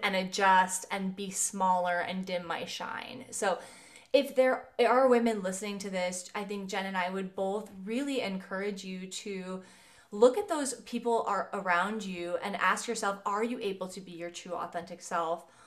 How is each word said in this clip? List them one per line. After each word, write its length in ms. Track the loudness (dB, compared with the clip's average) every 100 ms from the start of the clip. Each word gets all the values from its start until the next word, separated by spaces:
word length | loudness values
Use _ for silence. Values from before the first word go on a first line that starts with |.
and 100 | 0
adjust 760 | 0 0 2 6 8 6 2 -4
and 240 | -4 -4 -4
be 140 | -6
smaller 680 | -2 -2 2 2 4 2 0
and 260 | 0 -4 -4
dim 200 | -4 -4
my 200 | -6 -6
shine. 580 | -6 -6 -8 -10 -12 -10
So 280 | -2 0 0 -4 -18 -20 -20 4
if 240 | 4 4 4
there 320 | 4 4 -2 2 4
are 220 | 8 8
women 340 | 8 6 2
listening 380 | -2 -4 -6 -6
to 100 | -4
this, 400 | -2 -2 -4 -8 -6
I 80 |
think 240 | -6 -6 -4
Jen 180 | -4 -2
and 120 | -2
I 120 | -2
would 240 | -2 -6
both 380 | -2 -2 -2 -6 -10 -4
really 340 | -2 -2 -2
encourage 640 | -2 -4 -6 -6 -4 -6
you 240 | -8 -10 -10
to 560 | -10 -8 -8 -8 -10 -12 -20 -20 -20 -8
look 260 | 6 6 6
at 120 | 0
those 240 | -2 -2 -6
people 420 | -6 -4 0 0 2
are 220 | -2 -2
around 500 | -2 2 4 2 -2
you 320 | -6 -6 -4 -4
and 140 | -4 0
ask 320 | 2 2 -2
yourself, 300 | -2 -2 -2 -2
are 200 | -2 -2
you 120 | -2
able 260 | -4 -4 -8
to 140 | -10
be 100 | -12
your 200 | -10 -10
true 200 | -10 -8
authentic 500 | -6 -6 -6 -8 -12
self? 440 | -4 -2 0 -2 -6 -20